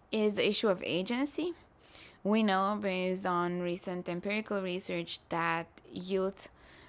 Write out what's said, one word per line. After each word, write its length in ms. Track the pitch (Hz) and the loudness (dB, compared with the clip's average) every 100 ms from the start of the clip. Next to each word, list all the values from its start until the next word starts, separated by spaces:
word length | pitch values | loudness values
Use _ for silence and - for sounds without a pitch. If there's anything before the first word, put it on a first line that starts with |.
| - | -4
is 220 | 220 214 202 | 2 2 4
the 120 | 226 | 2
issue 220 | 208 220 | 4 2
of 120 | 180 | 2
agency. 720 | - 160 185 240 285 - 349 330 - - - - - - | 0 -2 0 0 0 0 -2 -4 -14 -20 -20 -20 -20 -6
We 180 | 196 220 | 2 4
know 380 | 220 185 190 208 | 4 4 2 0
based 440 | 202 185 185 185 190 | 0 0 0 0 0
on 360 | 175 175 175 | 0 0 0
recent 460 | 175 175 - 180 175 | -2 -2 -4 -6 -4
empirical 540 | 175 202 208 214 202 | -4 -2 -4 -2 -2
research 580 | 190 180 - 175 170 - - | -2 -4 -4 -4 -4 -8 -6
that 380 | 170 165 165 170 - - | -2 0 0 -4 -12 -14
youth 560 | 185 180 190 190 196 - - - - | -12 -2 0 0 -2 -14 -20 -20 -20